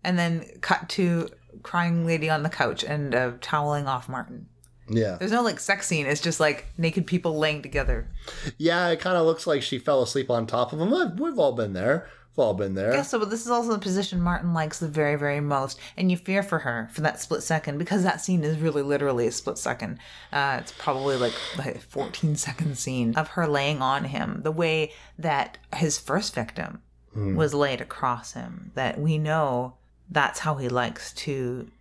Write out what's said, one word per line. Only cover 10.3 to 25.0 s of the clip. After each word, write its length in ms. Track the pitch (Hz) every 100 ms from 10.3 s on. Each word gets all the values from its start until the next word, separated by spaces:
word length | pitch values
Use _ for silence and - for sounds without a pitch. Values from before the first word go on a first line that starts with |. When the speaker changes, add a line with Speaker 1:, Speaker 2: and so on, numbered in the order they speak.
Speaker 2:
on 160 | 117 113
top 280 | 120 123
of 60 | 151
him. 120 | 180
I've, 260 | 330 294 175
we've 200 | 330 254
all 140 | 143
been 200 | 120 107
there. 340 | 92 107 160 - - - -
We've 80 |
all 80 | 120
been 220 | 95 98
there. 180 | 95 101
Speaker 1:
Yeah, 80 | 135
so, 160 | 277 240
but 120 | 208
this 160 | 226 233
is 40 |
also 220 | 240 233
the 60 | 208
position 420 | 190 185 190 180
Martin 320 | 175 175 175
likes 280 | 165 156 -
the 80 | 165
very, 260 | 151 147 147
very 240 | 143 143
most. 400 | 147 143 135 - - -
And 140 | 185
you 80 | 175
fear 240 | - 196
for 160 | 196 160
her 320 | 139 117 113
for 80 | -
that 180 | 151 -
split 240 | - 160
second 360 | - 160 - 143
because 240 | 170 196
that 180 | 180 165
scene 240 | - 180
is 140 | 151 156
really 240 | 160 147
literally 440 | 139 143 143 123 117
a 60 |
split 240 | 120 - -
second. 440 | - 120 107 123 - - -
Uh, 280 | 143 139 131
it's 120 | -
probably, 440 | - - 135 139 131
like, 160 | 120 113 - 175
a 180 | 139 -
fourteen-second 1000 | - 139 135 - 160 147 - 127 160 131
scene 380 | - 131 117 117
of 120 | 151
her 180 | - 165
laying 340 | 143 139 147
on 240 | 131 135
him. 360 | 135 143 151 -
The 100 | 156
way 400 | 160 170 160 151 -